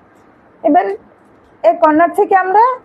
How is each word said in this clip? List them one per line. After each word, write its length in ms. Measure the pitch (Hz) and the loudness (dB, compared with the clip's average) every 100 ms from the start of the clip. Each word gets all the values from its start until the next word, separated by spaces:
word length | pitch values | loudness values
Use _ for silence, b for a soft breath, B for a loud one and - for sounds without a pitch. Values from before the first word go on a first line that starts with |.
| _ _ _ _ _ _ 330 | _ _ _ _ _ _ 0
এবার 180 | 311 392 403 _ _ _ _ _ _ 320 | 0 -2 -8 _ _ _ _ _ _ -2
এই 60 | 330 | 0
কর্নার 300 | 320 302 339 320 | 0 2 0 0
থেকে 180 | 403 381 | 0 0
আমরা 200 | 370 392 494 508 | 0 0 0 -2